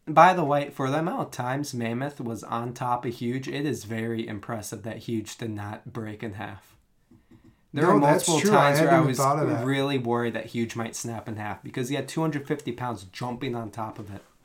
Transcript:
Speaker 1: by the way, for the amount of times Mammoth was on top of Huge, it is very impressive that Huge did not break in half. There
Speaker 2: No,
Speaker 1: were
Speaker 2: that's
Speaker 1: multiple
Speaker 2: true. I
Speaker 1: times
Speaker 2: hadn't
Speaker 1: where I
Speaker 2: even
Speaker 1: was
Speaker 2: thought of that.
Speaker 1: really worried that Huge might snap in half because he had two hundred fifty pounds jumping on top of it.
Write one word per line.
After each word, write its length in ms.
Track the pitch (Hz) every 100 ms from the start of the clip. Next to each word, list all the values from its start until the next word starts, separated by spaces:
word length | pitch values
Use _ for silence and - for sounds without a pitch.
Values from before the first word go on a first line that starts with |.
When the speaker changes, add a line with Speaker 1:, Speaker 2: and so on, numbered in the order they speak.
| -
Speaker 1:
by 280 | 156 175
the 100 | 180
way, 240 | 147 143 143
for 220 | - 131
the 80 | 147
amount 220 | 165 254
of 80 | 151
times 420 | - 123 135 143
Mammoth 480 | 123 117 120 139 143
was 240 | 120 110
on 300 | - 117 120
top 320 | 123 123 123 127
of 80 |
Huge, 340 | 117 120 131 135
it 160 | 135
is 200 | 147 110
very 420 | 104 113 117 113 113
impressive 540 | 107 - 113 101 110
that 160 | 107 113
Huge 380 | 113 113 104 -
did 120 | 117
not 420 | 104 104 110 -
break 280 | 120 107 107
in 120 | 117
half. 400 | 101 104 98 _ _ _ _ _ _ _ - - _ _
There 120 | 143 165
Speaker 2:
No, 60 |
Speaker 1:
were 60 | 147
Speaker 2:
that's 260 | 143 165 -
Speaker 1:
multiple 240 | 156 202
Speaker 2:
true. 80 | 143
I 40 | 143
Speaker 1:
times 100 | 147
Speaker 2:
hadn't 120 | 156
Speaker 1:
where 20 |
I 40 | 135
Speaker 2:
even 80 | 143
Speaker 1:
was 100 | 120
Speaker 2:
thought 200 | 139 147
of 100 | 139
that. 140 | - 127
Speaker 1:
really 320 | 139 139 139
worried 360 | 117 120 120
that 120 | 110 113
Huge 300 | 120 113 117
might 200 | 117 -
snap 320 | 120 113 -
in 80 | 107
half 260 | 107 95
because 260 | 123 135 123
he 40 | 139
had 120 | 135
two 140 | -
hundred 240 | 160 147 139
fifty 260 | 147 -
pounds 320 | - 123 110
jumping 500 | 95 - 123 120 127
on 160 | 117 110
top 280 | 117 110 110
of 160 | 101
it. 80 | 98 - _